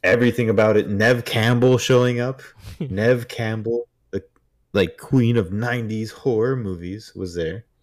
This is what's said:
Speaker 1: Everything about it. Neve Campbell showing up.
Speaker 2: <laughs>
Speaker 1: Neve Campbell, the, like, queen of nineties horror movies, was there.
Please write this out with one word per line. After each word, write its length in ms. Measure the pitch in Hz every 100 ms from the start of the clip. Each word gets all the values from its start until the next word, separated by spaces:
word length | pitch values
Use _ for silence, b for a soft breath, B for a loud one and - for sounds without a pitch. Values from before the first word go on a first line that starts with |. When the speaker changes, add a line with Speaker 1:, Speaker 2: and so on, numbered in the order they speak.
Speaker 1:
Everything 480 | 90 117 123 117 113
about 260 | 110 107 107
it. 120 | 101
Neve 360 | 101 113 123
Campbell 540 | - 113 110 123 127 127
showing 420 | - 127 123 120
up. 220 | 123 131 - _
Speaker 2:
<laughs> 180 | - -
Speaker 1:
Neve 460 | 143 101 117 127 120
Campbell, 600 | - 110 110 110 120 - _ _
the, 120 | 98 _ _ _ _ _
like, 240 | 101 90 -
queen 380 | - 135 117 117
of 120 | 87
nineties 580 | 104 120 123 110 110 110
horror 460 | - 135 110 120 131
movies, 560 | 104 90 87 104 -
was 200 | 92 92
there. 300 | 87 80 95 _ _